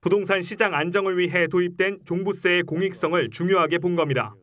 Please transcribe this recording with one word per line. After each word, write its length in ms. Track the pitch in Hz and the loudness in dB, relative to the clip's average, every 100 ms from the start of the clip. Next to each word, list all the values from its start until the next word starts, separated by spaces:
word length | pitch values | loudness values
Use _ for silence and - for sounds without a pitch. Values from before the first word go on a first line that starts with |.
부동산 400 | - 202 190 190 | 2 0 2 -2
시장 320 | 180 208 214 | -2 0 0
안정을 440 | 151 160 190 196 180 | 0 0 0 0 0
위해 300 | 180 180 165 | 0 2 2
도입된 520 | 180 180 180 185 202 | 2 -2 0 -2 -2
종부세의 600 | - 175 185 180 185 180 | -6 -4 -2 0 2 2
공익성을 680 | 175 156 190 185 160 175 135 | 0 -2 -2 -2 -2 0 -2
중요하게 480 | 139 170 190 160 170 | -2 0 2 2 0
본 180 | 180 170 | 0 0
겁니다. 400 | 151 127 107 107 | 0 0 -4 -10